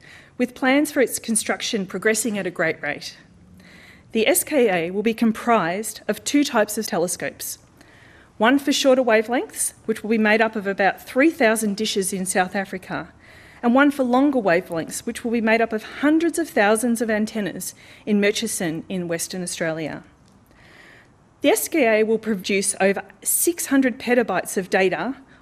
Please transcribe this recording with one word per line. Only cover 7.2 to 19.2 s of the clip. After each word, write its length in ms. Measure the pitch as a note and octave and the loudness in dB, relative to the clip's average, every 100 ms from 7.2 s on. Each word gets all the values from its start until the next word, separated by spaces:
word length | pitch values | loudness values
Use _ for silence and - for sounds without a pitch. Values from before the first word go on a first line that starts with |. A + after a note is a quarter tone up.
| C#3+ - - - _ _ - - - - _ _ | -8 -10 -12 -12 _ _ -20 -20 -20 -20 _ _
one 220 | G#3+ C#4 | 4 4
for 140 | C#4+ | 2
shorter 280 | C4+ C#4 B3+ | 2 4 4
wavelengths, 680 | A#3+ A3 A3+ B3 A4 - - - - | 4 2 2 -2 -4 -6 -6 -6 -6
which 180 | A3 | -4
will 60 | G#3 | 0
be 80 | A3+ | 2
made 240 | G#3+ A3 | 4 4
up 160 | A3+ A3 | 2 0
of 100 | G3 | -6
about 340 | G3 F#3+ - | 2 2 0
three 280 | - B3+ D#4 | -4 2 2
thousand 480 | D#4+ A#3 A3 G#3+ G3 | 4 2 2 -2 -2
dishes 340 | G#3+ G#3+ F#3+ | -2 -2 -2
in 140 | F#3+ F#3 | -4 -2
South 280 | G3+ F3+ | 0 0
Africa, 600 | G3+ F#3+ F#3+ - D3+ E3 - - - - - | -2 -6 -10 -8 -10 -10 -18 -20 -20 -20 -4
and 100 | A#3+ | 2
one 180 | B3 C#4+ | 4 4
for 120 | C#4 | 2
longer 360 | B3+ B3 C#4+ C4 | 2 4 4 2
wavelengths, 640 | G3 E3+ F#3 E3+ D3+ - - | 2 2 0 -6 -6 -8 -8
which 180 | A3+ | -8
will 80 | A#3+ | -4
be 80 | A#3 | -2
made 220 | A3 A3+ | 2 2
up 100 | A3+ | 2
of 120 | A3 - - | -2 -8 -2
hundreds 360 | C#4+ D#4+ E4+ D#4+ | 2 4 2 -2
of 120 | D#4+ | -2
thousands 520 | - G3+ A3 B3 A#3 | 2 4 4 2 0
of 80 | A3+ | 0
antennas 640 | G#3+ G#3+ A3 G3 - - - - - - | 0 -2 -4 -6 -6 -12 -14 -20 -16 0
in 140 | G#3 | 2
Murchison 640 | G3+ G#3+ A3 - F3 D#3+ - | 2 0 -4 -4 -4 -4 -6
in 180 | F#3+ F3 | -6 -4
Western 340 | E3+ | -4